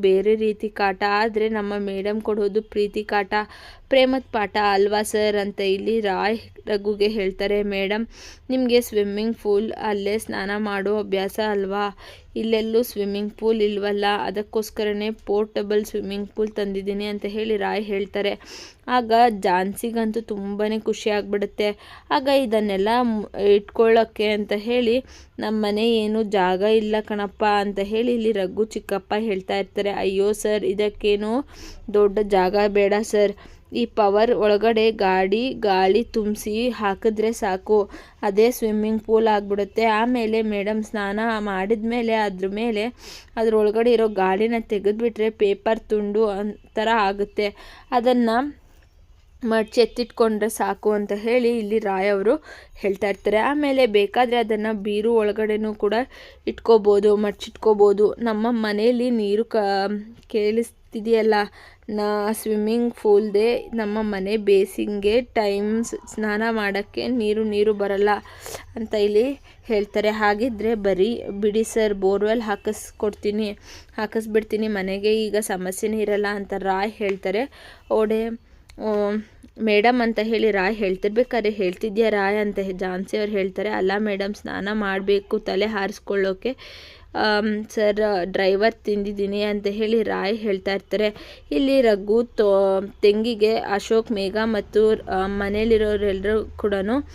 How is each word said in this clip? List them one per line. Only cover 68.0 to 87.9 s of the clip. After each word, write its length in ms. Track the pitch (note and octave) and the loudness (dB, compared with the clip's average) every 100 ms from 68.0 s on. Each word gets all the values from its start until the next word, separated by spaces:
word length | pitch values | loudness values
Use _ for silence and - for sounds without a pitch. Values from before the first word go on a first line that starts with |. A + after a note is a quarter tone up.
| G#3 G#3 - - - - - | 2 0 -4 -18 -16 -16 -14
ಅಂತ 200 | - A3 G#3+ | -10 -4 0
ಇಲ್ಲಿ 240 | G#3 G#3 B3+ C4+ - - - | 2 2 2 -2 -12 -16 -2
ಹೇಳ್ತಾರೆ. 440 | G#3+ G3+ G#3 G#3+ | -2 0 0 0
"ಹಾಗಿದ್ರೆ 640 | G#3+ G#3 G#3 B3+ G#3 G#3+ A#3 | 2 0 2 -2 -2 -2 0
ಬರೀ 300 | G3 F#3 G#3 A#3+ - | 0 2 2 0 -6
ಬಿಡಿ 300 | G3+ G#3+ G#3+ | -2 0 0
ಸರ್, 300 | A3 A3+ G#3+ | 0 0 0
ಬೋರ್‌ವೆಲ್ 480 | G3 F#3+ G3+ G#3 A#3 | 2 0 2 2 0
ಹಾಕಿಸ್ಕೊಡ್ತೀನಿ, 1040 | A3 G#3 - G#3+ - - G#3+ G#3 G#3 G#3 G#3+ G#3 - - - | -2 -4 -4 -8 -10 -6 -6 -4 -4 -2 -4 -8 -16 -20 -14
ಹಾಕಿಸ್ಬಿಡ್ತೀನಿ, 720 | - G#3+ A3+ A3 G#3+ G#3+ G#3+ A3 | -8 -4 -4 0 -2 0 -4 -2
ಮನೆಗೆ 460 | G#3 F#3+ G3 G#3 A3 | -2 -4 -2 0 2
ಈಗ 160 | G#3+ G#3 | 2 -2
ಸಮಸ್ಯೆನೇ 540 | A3 F#3 F#3 F#3+ G#3+ A3 | -2 -4 -6 -4 -4 -2
ಇರಲ್ಲ" 280 | G#3 G3+ G3+ | 0 0 -2
ಅಂತ 200 | G#3 G3 G3 | -4 -6 -6
ರಾಯ್ 320 | F#3+ F#3+ G#3+ G#3+ | -2 -2 -2 -4
ಹೇಳ್ತಾರೆ. 480 | G3+ G3 F#3+ G3 C#4 - - - - | -4 -4 -2 -2 -4 -10 -20 -14 -2
"ಓಡೆ, 300 | A3 G#3+ A3 A3+ A#3 _ - - - | 0 2 0 -4 -8 _ -20 -20 -8
ಓ, 140 | G#3+ G#3 G3+ G#3+ G#3 - - - | -4 -2 -2 -4 -8 -20 -20 -4
ಮೇಡಮ್" 380 | A3 G#3 A3+ B3 | 2 4 4 2
ಅಂತ 200 | A#3 G#3+ | 0 0
ಹೇಳಿ 280 | A3 A3 A3 | -2 0 2
ರಾಯ್ 260 | G3 F#3 A3 | 2 0 0
ಹೇಳ್ತಿರ್ಬೇಕಾದ್ರೆ, 760 | G3 F#3+ G#3 G#3+ B3 A#3+ G#3+ | -2 -2 -2 0 0 0 -2
"ಹೇಳ್ತಿದ್ಯಾ 560 | G#3+ F#3 F#3 A3 G3+ A3+ | -2 -2 -2 -4 0 2
ರಾಯ್?" 280 | G#3 G3 G#3 | 2 0 0
ಅಂತ 180 | G#3 G3 | -2 -2
ಹೇ-, 200 | G3 F#3+ | -4 -4
ಝಾನ್ಸಿ 360 | F#3 F#3 G3 G#3+ | -4 -6 -4 -4
ಅವ್ರು 160 | G#3 | -2
ಹೇಳ್ತಾರೆ. 380 | G#3 F#3+ F#3+ G3+ | -2 -2 -4 -4
"ಅಲ್ಲ 220 | G#3+ F#3 G3+ | 0 0 0
ಮೇಡಮ್, 360 | G#3+ G3 G3 | -2 -2 -4
ಸ್ನಾನ 340 | G#3 - - F#3+ | -6 -8 -6 -4
ಮಾಡ್ಬೇಕು 640 | G#3+ G3 F#3+ G3 G3+ - G#3+ | -2 -2 -2 0 0 0 -4
ತಲೆ 280 | G3+ F#3+ G#3 | -2 -2 -2
ಹಾರಿಸ್ಕೊಳ್ಳೋಕೆ, 880 | G#3+ G3 G3 - G3+ F#3+ F#3 A#3+ C4 - - - - - - | -2 -4 -8 -4 -2 -2 -2 -6 -8 -12 -20 -20 -20 -10 -2
ಆಮ್, 320 | G#3+ G#3 G#3+ G#3+ G#3+ | 0 2 0 -4 -4
ಸರ್, 320 | - G#3 | 0 0